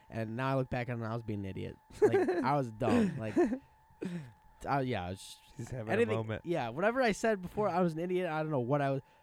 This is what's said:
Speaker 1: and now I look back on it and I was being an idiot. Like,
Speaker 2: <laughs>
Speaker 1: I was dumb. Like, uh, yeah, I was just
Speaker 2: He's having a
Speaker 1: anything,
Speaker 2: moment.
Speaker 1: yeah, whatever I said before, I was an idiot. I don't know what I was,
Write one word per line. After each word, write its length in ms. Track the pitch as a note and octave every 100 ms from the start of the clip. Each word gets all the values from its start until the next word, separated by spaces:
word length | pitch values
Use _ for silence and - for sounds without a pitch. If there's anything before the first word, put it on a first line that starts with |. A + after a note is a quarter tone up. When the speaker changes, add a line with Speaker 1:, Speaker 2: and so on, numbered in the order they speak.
| -
Speaker 1:
and 260 | - A2+ A2+
now 120 | C3
I 60 |
look 160 | C3+ B2+
back 180 | B2+ A#2+
on 60 |
it 80 | A#2+
and 80 | A2+
I 20 |
was 80 | A#2
being 180 | A2+ G2+
an 40 | G2
idiot. 260 | G2+ G2 - - -
Like, 280 | G#4 G4 F4
Speaker 2:
<laughs> 160 | F4+
Speaker 1:
I 120 | B3+ D3
was 140 | B2+
dumb. 400 | G#2+ A#2+ A#3+ G3+ C3+
Like, 180 | A2 A#3 C#4+ C4 - _ - - F#3 F3 C3 A2 - - -
uh, 100 | C#3
yeah, 280 | C3 A2+ F2+
I 40 |
was 80 | F#2+
just 380 | - - - -
Speaker 2:
He's 140 | A#2
having 180 | C3 A2
a 40 |
Speaker 1:
anything, 240 | G#3 A#3 A2+
Speaker 2:
moment. 260 | A2 G#2+
Speaker 1:
yeah, 260 | E3 E3 A#2+
whatever 300 | B2 G3+ B3
I 120 | A#3+
said 280 | F#3 A3+ G#3
before, 260 | F3+ - G#3
I 120 | E3+
was 120 | F3+
an 80 | D#3
idiot. 280 | F3+ F3+ F3+
I 140 | D#3
don't 80 | D#3
know 80 | D3
what 220 | A#2+ D3
I 100 | C#3
was, 120 | C3+ - -